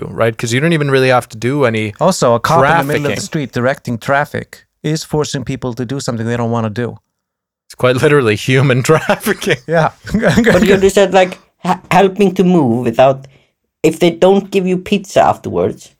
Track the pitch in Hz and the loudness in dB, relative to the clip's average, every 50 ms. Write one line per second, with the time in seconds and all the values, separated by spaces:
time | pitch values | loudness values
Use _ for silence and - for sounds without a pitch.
0 | - - - - 113 113 113 - - 117 117 131 147 170 170 156 147 139 135 131 | -10 -8 -4 -2 -2 -2 -2 -4 -6 -4 -2 -2 0 0 0 0 0 0 2 2
1 | 131 131 127 123 117 - - 110 117 120 139 147 139 117 110 110 107 104 101 - | 2 2 2 0 0 -2 -12 -6 -4 -4 -2 0 0 0 0 0 -4 -4 -4 -2
2 | 151 185 185 - 151 127 117 117 - - 156 170 - 143 160 170 135 139 151 156 | 0 0 0 2 2 2 2 2 0 0 2 2 2 2 2 0 0 0 -2 -2
3 | 143 143 - - - - - 160 139 117 - 127 117 127 143 - - - 120 107 | -2 -2 -4 -4 -6 -8 -6 -8 -8 -6 -6 -4 -2 -2 -4 -4 -6 -8 -8 -6
4 | - - 139 139 147 - - - 117 _ - - _ _ _ _ - 156 156 156 | -2 0 0 0 0 -2 -6 -12 -12 _ -20 -20 _ _ _ _ -6 -6 -4 -4
5 | - - - 151 147 - - 139 120 - 135 123 - 127 117 123 127 110 135 139 | -6 -4 -4 -4 -4 -2 -4 -8 -6 -6 -8 -8 -6 -8 -6 -6 -8 -8 -6 -8
6 | 135 - 120 110 113 117 120 117 117 113 117 117 113 110 104 123 123 110 110 - | -6 -6 -6 -6 -4 -4 -4 -4 -4 -4 -4 -4 -4 -4 -6 -6 -8 -8 -8 -14
7 | _ _ _ _ _ _ _ _ _ _ _ _ _ _ - - - 127 127 127 | _ _ _ _ _ _ _ _ _ _ _ _ _ _ -8 -2 0 0 2 2
8 | 139 151 147 147 127 110 104 101 - - 131 135 131 143 123 131 113 - 160 151 | 2 4 4 4 4 2 0 0 0 0 2 2 2 2 2 0 2 2 2 2
9 | - - 202 - - 214 190 - - 202 156 - - - 160 170 156 - - _ | 2 -2 -4 -4 -2 -4 -4 -4 -2 -4 -4 -4 -4 -2 0 0 0 0 -2 _
10 | - - - - 226 190 143 220 233 226 202 180 214 196 202 190 190 196 196 208 | -12 -6 -4 -2 0 2 2 2 2 4 4 4 4 4 2 4 4 2 4 4
11 | 196 185 180 190 190 180 185 - _ _ _ _ - 175 180 185 - - - 185 | 2 4 4 2 2 2 -2 -12 _ _ _ _ -4 -4 -4 -4 -4 0 2 2
12 | 196 190 190 196 202 190 180 - 185 175 185 165 143 120 113 123 123 120 117 127 | 2 2 2 2 0 0 2 2 2 2 4 2 2 2 0 0 -2 -2 2 4
13 | 131 139 135 135 - - _ _ _ _ _ _ _ _ _ _ - 156 156 - | 4 4 4 0 -6 -20 _ _ _ _ _ _ _ _ _ _ -2 0 0 2
14 | 185 170 165 - 180 185 196 196 196 196 - 196 180 185 185 180 180 - 208 202 | 0 0 2 2 2 4 4 2 0 -2 -4 -2 -2 0 -2 -4 -4 -4 -4 -4
15 | 202 - - - 78 69 107 - - 104 98 87 90 107 - - - - _ | -4 -2 0 2 2 2 0 -2 -4 -6 -4 -2 -2 -2 -4 -6 -16 -20 _